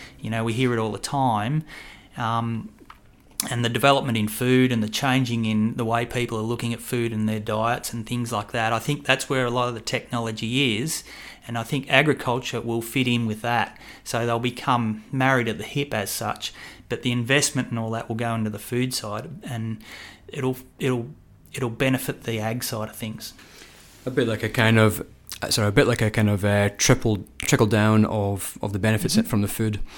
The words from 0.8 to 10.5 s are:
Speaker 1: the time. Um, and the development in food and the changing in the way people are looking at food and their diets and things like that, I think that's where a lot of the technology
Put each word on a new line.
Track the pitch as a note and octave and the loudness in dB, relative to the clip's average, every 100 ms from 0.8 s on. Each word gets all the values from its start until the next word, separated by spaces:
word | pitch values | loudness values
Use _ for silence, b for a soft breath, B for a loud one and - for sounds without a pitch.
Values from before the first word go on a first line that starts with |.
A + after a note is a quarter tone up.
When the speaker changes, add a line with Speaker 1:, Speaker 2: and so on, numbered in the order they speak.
| A2 | -2
Speaker 1:
the | G#2 | -4
time. | - C#3 C3 G#2+ A2+ D3+ - B B B B - | -4 0 2 0 0 -2 -4 B B B B -6
Um, | A2+ A#2 A#2 A2+ - - - - _ - _ - - | -2 0 -2 -4 -8 -18 -20 -20 _ -20 _ -10 -6
and | A#2+ | -2
the | A#2+ | 0
development | A#2+ C#3 C#3 B2 A2+ | 2 4 4 2 0
in | G#2 | 0
food | - B2+ B2+ B2+ | 0 2 4 4
and | A2+ | 2
the | G#2+ | -2
changing | - C3+ C3 A#2+ A#2 | -2 0 2 2 0
in | A2 G#2+ A2 A#2+ | 0 2 2 0
the | |
way | A2+ A#2 A#2+ | -2 -2 -2
people | B2+ A#2+ A2 | -4 -2 -2
are | |
looking | A2 A#2 A#2+ | -4 -4 -4
at | A2+ | -6
food | - B2 A#2 | -4 -2 -2
and | G#2+ G#2+ | 0 -2
their | G#2+ | -2
diets | G#2 G#2+ A2+ A#2+ - | -2 -2 0 -2 -4
and | A#2+ A2 | -8 -6
things | B2 A#2 | -4 -2
like | A2 G#2 | -4 -4
that, | A#2+ A2+ | -2 0
I | A2+ | 0
think | - C#3+ | -2 -4
that's | - C3 - | 2 0 2
where | C3 | 0
a | B2 | 2
lot | B2 B2 | 0 -2
of | |
the | A#2 | -4
technology | - B2 - A#2+ A2+ A2 A2+ | -4 -6 -4 -4 -4 -4 -2